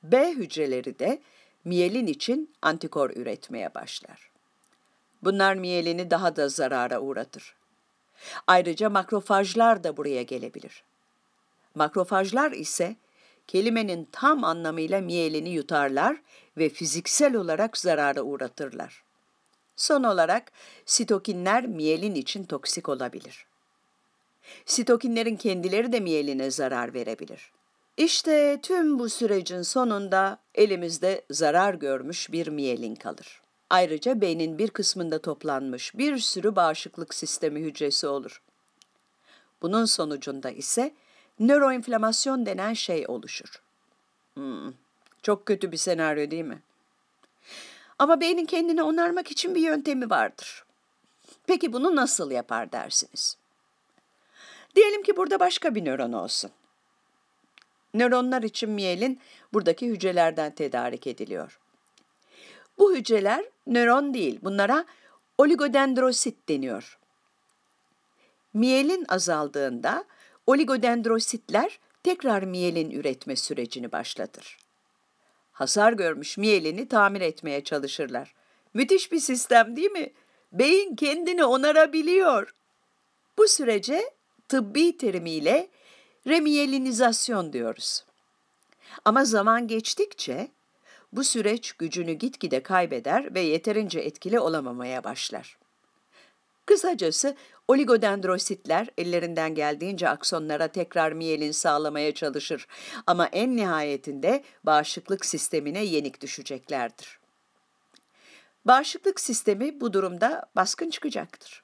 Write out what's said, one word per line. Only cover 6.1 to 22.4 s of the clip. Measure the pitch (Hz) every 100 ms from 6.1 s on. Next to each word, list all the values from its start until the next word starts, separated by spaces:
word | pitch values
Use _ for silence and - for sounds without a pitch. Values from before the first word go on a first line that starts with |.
daha | 180 185 160
da | 143
zarara | 139 131 131 123 120
uğratır. | 135 131 120 208 - _ _ _ _ _ _ _ - - -
Ayrıca | 185 175 160 214
makrofajlar | 202 180 208 - 196 196 196 226 214
da | 170 139
buraya | 147 131
gelebilir. | 123 131 120 - - - _ _ _ _ _ _ _ _ _ 156
Makrofajlar | 151 190 180 190 196 233 294
ise | - 151 - 175 226 _ _ _ _ -
kelimenin | 185 220 226 214 170 156
tam | - 262 302
anlamıyla | 190 165 165 165 160 196
miyelini | 180 170 160 156 165
yutarlar | 170 139 160 143 135 196 311 _ - _ -
ve | 156
fiziksel | 147 165 165 - - 285 240
olarak | 170 160 220 -
zarara | 180 151 143 139
uğratırlar. | 123 139 127 - 143 117 104 - _ _ _ _ _ _ _ -
Son | - 294
olarak | 247 185 160 214 - _ - - -
sitokinler | - 233 202 190 180 180 220 247
miyelin | 175 156 160 208 175
için | 127 202